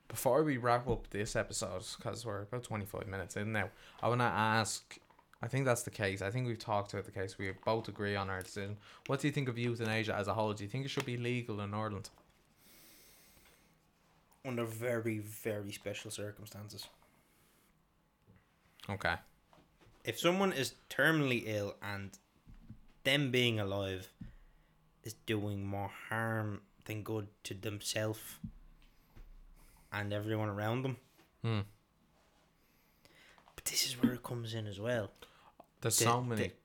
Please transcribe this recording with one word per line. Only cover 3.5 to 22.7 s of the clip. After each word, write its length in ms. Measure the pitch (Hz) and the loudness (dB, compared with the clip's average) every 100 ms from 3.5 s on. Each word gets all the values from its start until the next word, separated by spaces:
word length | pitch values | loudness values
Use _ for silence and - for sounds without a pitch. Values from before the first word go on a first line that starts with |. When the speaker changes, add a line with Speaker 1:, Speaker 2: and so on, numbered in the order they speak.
Speaker 1:
now, 200 | 110 95 - - - | 0 0 -4 -20 0
I 80 | 110 | 2
wanna 160 | 123 120 | 4 4
ask, 720 | 90 110 110 107 - - - - - _ - | 4 4 4 4 -2 -8 -18 -18 -20 _ -8
I 60 | 120 | -2
think 180 | 131 131 | 2 4
that's 160 | 117 | 2
the 80 | - | 0
case. 320 | - 101 95 | 0 0 2
I 80 | 98 | 0
think 160 | 123 123 | 0 0
we've 140 | 113 | -2
talked 340 | - 104 101 | 0 0 2
about 120 | 104 - | -4 -4
the 60 | |
case. 280 | 98 95 - | -4 -6 -4
We 120 | 98 92 - | -4 -2 0
both 220 | 113 110 | 2 0
agree 280 | 98 101 101 | -2 0 0
on 140 | 95 | 0
our 140 | 95 | -4
decision. 340 | 92 - 101 107 - - - | -6 -6 -6 -8 -12 -10 -2
What 140 | 135 | 0
do 60 | 147 | 2
you 60 | |
think 160 | 147 127 | 0 0
of 80 | 117 | 0
euthanasia 560 | 120 117 110 110 107 104 | 0 0 0 2 2 0
as 120 | 101 | 0
a 80 | 101 | 2
whole? 180 | 107 | 0
Do 100 | 104 | 0
you 60 | 104 | -4
think 160 | 135 135 | -4 -2
it 40 | |
should 180 | 143 131 | -2 -2
be 100 | 120 | -2
legal 420 | 120 123 117 104 | 0 0 -2 -4
in 120 | 101 | -2
Ireland? 380 | 104 107 98 - - - _ _ _ - - - - - - - - - - _ _ _ _ _ _ _ _ 135 | -2 -2 -4 -8 -14 -20 _ _ _ -20 -20 -20 -20 -20 -20 -20 -20 -20 -20 _ _ _ _ _ _ _ _ -4
Speaker 2:
Under 200 | 120 113 | -2 -2
very, 520 | 110 123 117 113 107 | -2 0 2 2 0
very 540 | 104 107 113 104 101 | -4 -6 -2 -2 -4
special 400 | - 101 104 110 | -6 -6 -6 -6
circumstances. 760 | - 104 104 107 101 107 107 - - - _ _ _ _ _ _ _ _ _ _ _ _ - _ _ _ - - | -8 -8 -8 -14 -12 -12 -12 -14 -18 -20 _ _ _ _ _ _ _ _ _ _ _ _ -20 _ _ _ -14 -8
Speaker 1:
Okay. 280 | 101 87 85 - - _ - - _ - - | -2 0 0 -4 -20 _ -20 -20 _ -20 -10
Speaker 2:
If 160 | 127 - | -6 2
someone 340 | 170 185 196 | 4 6 4
is 220 | 139 123 - - | 2 -2 -4 -6
terminally 500 | - 147 160 139 120 110 | 4 6 6 4 2 2
ill 280 | 107 101 - | 0 -2 -4
and 340 | 101 98 98 - _ _ - - - | -6 -6 -8 -14 _ _ -20 -20 -18